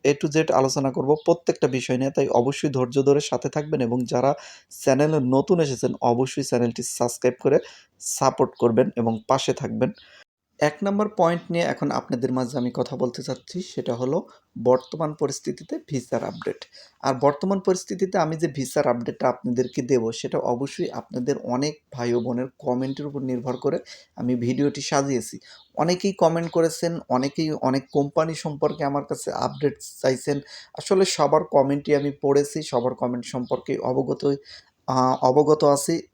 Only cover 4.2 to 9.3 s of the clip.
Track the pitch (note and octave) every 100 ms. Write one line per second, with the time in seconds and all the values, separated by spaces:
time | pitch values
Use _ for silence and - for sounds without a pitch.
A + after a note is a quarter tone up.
4.2 | C3 D3+ - - _ - - C3 D3+ D#3
5.2 | B2+ C3+ C#3 F3+ D3 B2 B2+ - B2 A#2+
6.2 | C3 - C3 B2 A#2+ A#2 A#2+ - A#2+ -
7.2 | B2+ A#2+ C3+ D3 - - _ _ - -
8.2 | C3+ - B2+ - A#2+ A2+ C3 - A2+ A2
9.2 | -